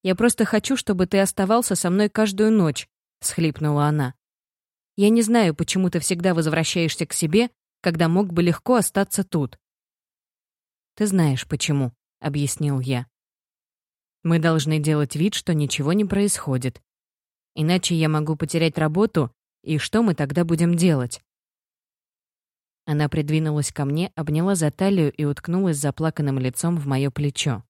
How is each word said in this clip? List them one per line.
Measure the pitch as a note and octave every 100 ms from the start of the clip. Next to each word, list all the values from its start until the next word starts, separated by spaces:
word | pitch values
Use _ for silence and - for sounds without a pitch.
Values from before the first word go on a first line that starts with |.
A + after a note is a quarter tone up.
«Я | F#3+
просто | F3+ A#3+ -
хочу, | G#3+ G#3+ - C4
чтобы | - F#3 F3+
ты | G3
оставался | G3 - F#3+ A3+ A#3+
со | F#3 F3+
мной | F#3 G#3
каждую | A3 G#3+ G3 G#3+
ночь», | A3 E3 C3+ - _ _ _
всхлипнула | - - D#3+ D3 D3+ D3 D3
она. | D3+ B2+ - _ _ _ _ _ _ _ -
«Я | G#3
не | A3+
знаю, | A3 A#3 F#3
почему | D3+ F3+ F#3+ F3+
ты | E3+
всегда | - F3 F#3
возвращаешься | E3 D#3+ D#3+ D#3 F3 E3 - D#3
к |
себе, | - D#3+ D#3+ A#3+ _ _ _
когда | F3 E3 E3
мог | F3 G3+
бы | E3+
легко | F3 E3 - B3
остаться | - - G3 -
тут». | F#3+ E3+ C3 - _ _ _ _ _ _ _ _ _ _ _ _ _
«Ты | - G#3+
знаешь, | F#3+ D#3 C3 -
почему», | D3 - C#3+ B2+ _ _ _
объяснил | D3+ D3 C#3+ - D3 C3+
я. | B2+ B2+ B2+ _ _ _ _ _ _ _ _ _ _ _
«Мы | E3 E3
должны | E3 D#3+ D3 D#3
делать | D3+ D3+ D3 D3
вид, | D3+
что | - -
ничего | D#3+ C#3+ - C#3+
не | F#3+
происходит. | G3+ G3 G3+ - - B2+ B2+ - _ _ _ _ _ _ _ -
Иначе | D#3 F3+ - E3+
я | D#3+
могу | D#3 D3+ D3+
потерять | D#3 E3 E3 -
работу, | D#3 D#3 A3 E3+ A#2 _ _ _
и | - D#3
что | - G#3+
мы | A#3
тогда | D#3+ C#3+ C#3
будем | E3+ E3 E3+ F3
делать?» | F3+ D3 B2 - _ _ _ _ _ _ _ _ _ _ _ _ _ _ _ _
Она | - D3 D3
придвинулась | D#3 D3 D#3 D#3+ D3+ C#3+
ко | -
мне, | C#3 D3+ F3+
обняла | - D3+ D3+ F3+
за | F#3+ D#3
талию | - F#3+ G3 D3
и | -
уткнулась | D3 C#3+ - F3+ F#3+ D3
заплаканным | C#3+ - D#3+ - C#3+ C3+
лицом | B2+ - E3+ E3+
в | C#3
мое | C3+ C#3
плечо. | - D3 - D3 A#2